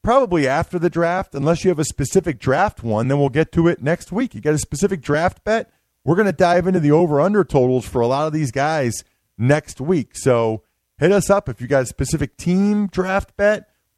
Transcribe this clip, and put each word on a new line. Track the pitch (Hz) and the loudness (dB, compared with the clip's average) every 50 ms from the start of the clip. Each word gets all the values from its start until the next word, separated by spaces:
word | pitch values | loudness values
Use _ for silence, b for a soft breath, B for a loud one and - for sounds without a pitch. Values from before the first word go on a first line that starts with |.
| - | 0
probably | 208 240 277 262 196 180 165 139 | 2 2 2 2 2 0 0 2
after | 127 135 156 175 - - | 2 0 -2 -2 -4 -4
the | 180 160 175 | -2 -2 -2
draft, | 151 165 170 165 175 185 190 _ - | 0 0 -2 0 -2 -4 -6 _ -8
unless | 143 147 156 170 - - | -4 0 0 0 2 0
you | 180 | 0
have | 175 147 | 0 0
a | 156 | -4
specific | - - - 143 - - 190 165 175 143 | -4 -4 -6 -6 0 0 0 0 0 -8
draft | - - 135 131 156 190 208 - - - | -4 -2 -2 0 0 0 -2 -4 -8 -6
one, | 117 107 107 117 | -4 -2 -2 0
then | 127 139 | 0 0
we'll | 143 143 135 | 0 0 0
get | 117 151 160 - - | 0 -2 -2 0 0
to | 165 170 | 2 2
it | 170 175 - | 2 0 0
next | 110 139 170 - - - | -2 -4 -4 -4 -6 -8
week. | 175 208 262 226 - | -6 -4 -4 -6 -8
You | 208 | -6
got | - 151 151 | -2 -2 -2
a | 147 | -2
specific | - _ - 135 196 196 196 156 | -4 _ -4 -2 -2 -2 -2 -4
draft | - - 147 151 165 185 - _ _ | -4 -4 -2 0 0 -2 -4 _ _
bet? | 208 220 226 202 _ _ _ _ _ _ _ _ | -2 -2 -2 -4 _ _ _ _ _ _ _ _
We're | 131 156 | -2 0
gonna | 190 220 196 | 2 2 0
dive | 165 - 185 170 175 180 175 | 2 2 2 4 4 2 2
into | 185 190 185 | 2 0 2
the | 151 147 | 4 4
over-under | 147 160 180 160 151 139 151 190 208 208 170 | 4 4 4 2 2 2 2 2 2 2 0
totals | - - 139 123 127 127 127 113 | 2 2 2 2 2 2 -2 -2
for | - - 127 | -4 -2 0
a | 117 | 0
lot | 117 131 143 151 | 0 0 0 -2
of | 156 151 | -2 -2
these | 156 151 127 | -2 -4 -2
guys | - 135 139 151 160 156 135 120 113 - - _ _ _ _ _ _ | -2 -2 -2 0 0 0 -2 -2 -4 -6 -14 _ _ _ _ _ _
next | - 110 127 143 156 - - - - | -2 2 2 2 2 0 -8 -14 -10
week. | 127 156 190 156 123 _ _ | -2 -2 0 0 -2 _ _
So | - - 139 123 117 113 113 110 107 _ _ _ _ _ _ _ - | -2 0 2 2 2 2 0 -2 -4 _ _ _ _ _ _ _ 0
hit | 139 170 | 2 2
us | 202 202 - - | 4 2 2 2
up | 202 202 - - | 0 0 0 -6
if | 120 _ | -10 _
you | 123 | -4
got | 117 139 135 127 | 0 0 0 0
a | |
specific | 107 - - 139 - 160 151 147 - _ | -2 -6 -6 -4 -4 -2 -4 -4 -6 _
team | _ - 170 180 190 202 208 208 208 208 | _ -2 0 0 2 2 2 0 0 -2
draft | 190 - 185 185 190 190 196 - _ _ | -4 -4 -4 -4 -2 -2 -4 -4 _ _
bet | - 202 208 214 196 - _ _ _ _ _ _ | 0 0 0 0 -2 -6 _ _ _ _ _ _